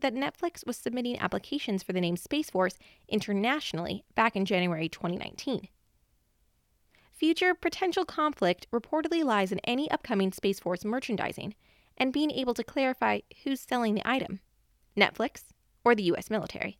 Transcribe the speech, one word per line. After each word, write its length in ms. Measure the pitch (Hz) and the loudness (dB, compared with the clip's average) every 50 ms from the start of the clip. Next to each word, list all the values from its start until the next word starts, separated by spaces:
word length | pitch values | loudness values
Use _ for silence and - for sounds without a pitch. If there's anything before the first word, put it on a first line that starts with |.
that 140 | - 269 220 | -2 -2 0
Netflix 520 | 262 277 302 - - - 339 - - - | 0 -2 -2 -4 -2 -4 -4 -4 -4 -8
was 100 | - 240 | -8 -6
submitting 420 | - - 240 233 254 240 240 240 - | -4 -4 -4 -4 -2 -2 -2 -2 -2
applications 640 | - 185 - 196 - - 277 285 - - 196 190 - | -2 -2 -2 -4 -4 -4 -6 -4 -2 -2 -2 -2 -2
for 120 | - 185 | -2 -2
the 60 | 185 | 0
name 180 | 180 170 175 - | 0 0 0 -2
Space 320 | - - 285 302 302 - | -4 -4 -2 -2 -2 0
Force 280 | - 185 185 180 - - - - - _ _ - | 0 2 2 2 0 -4 -20 -20 -20 _ _ -2
internationally 960 | - 214 - - 202 196 208 247 277 302 - - - 160 175 - 185 202 - _ - | -2 -2 0 0 -2 0 2 0 0 -2 -2 -4 -6 -6 -4 -4 -6 -8 -10 _ 0
back 220 | - 226 233 - | 2 2 2 2
in 80 | 196 196 | 0 0
January 460 | - 208 180 180 180 170 156 165 160 | 2 2 2 2 2 0 -2 -2 -4
twenty 260 | - - - 170 175 | -4 -4 -4 -4 -4
nineteen. 520 | - - - - - - 277 247 - - - _ _ _ _ _ _ _ _ _ _ _ _ _ _ _ _ _ _ _ _ _ _ _ _ _ _ _ _ | -4 -6 -10 -12 -10 -6 -4 -4 -4 -4 -8 _ _ _ _ _ _ _ _ _ _ _ _ _ _ _ _ _ _ _ _ _ _ _ _ _ _ _ _
Future 440 | _ - 311 320 330 - 370 370 349 | _ 0 2 2 4 4 4 2 2
potential 500 | - - 339 - - 381 359 330 381 359 | 2 0 -2 -2 0 0 0 2 0 0
conflict 600 | - - - 302 302 285 - 202 175 180 - - - | -2 0 0 0 0 0 2 2 2 2 0 -2 -4
reportedly 540 | - 233 - - - 311 311 311 339 330 320 | -4 -4 -2 0 -2 0 0 2 2 2 2
lies 260 | 262 220 202 190 185 | 4 4 4 2 2
in 100 | 202 - | 0 -2
any 300 | - - 247 262 302 - | -2 -2 0 0 0 0
upcoming 400 | - - - - 226 196 190 190 | -2 -4 -2 0 0 2 2 2
Space 300 | 190 - - 196 196 - | 0 0 0 0 0 0
Force 240 | - 175 180 180 - | -2 -4 -4 -2 -2
merchandising 720 | 208 233 269 - - 220 - - - - - - 202 - _ _ _ _ _ _ _ _ | -2 -4 -2 -2 -2 -2 -2 -2 -4 -4 -6 -10 -12 -12 _ _ _ _ _ _ _ _
and 160 | - 262 262 254 | -2 0 0 2
being 180 | 294 302 302 - | 2 2 0 0
able 200 | 269 262 247 233 | 0 0 0 0
to 100 | - 220 | -2 -2
clarify 580 | - - 285 269 262 254 - 233 214 208 202 - - - _ - | -4 -2 0 0 0 0 2 2 2 2 0 -2 -8 -16 _ -4
who's 160 | 277 269 254 | -2 -2 -2
selling 340 | - - 269 247 233 220 208 | -2 -2 -2 0 2 2 0
the 120 | 208 - | 0 0
item, 340 | - 262 262 - - 196 190 _ _ _ _ _ _ _ _ _ _ - | 0 0 0 -2 -4 -8 -12 _ _ _ _ _ _ _ _ _ _ 2
Netflix 500 | 202 196 - - - 220 269 - - - - _ _ _ _ _ _ - | 4 4 4 4 0 -4 -4 -4 -8 -20 -20 _ _ _ _ _ _ 4
or 100 | 240 240 | 4 6
the 100 | 214 190 | 6 6
U 120 | 170 165 - | 2 2 2
S 100 | 185 - | 0 -2
military. 480 | 214 208 - - - - - 196 190 _ | -2 -2 -2 -4 -6 -6 -6 -6 -8 _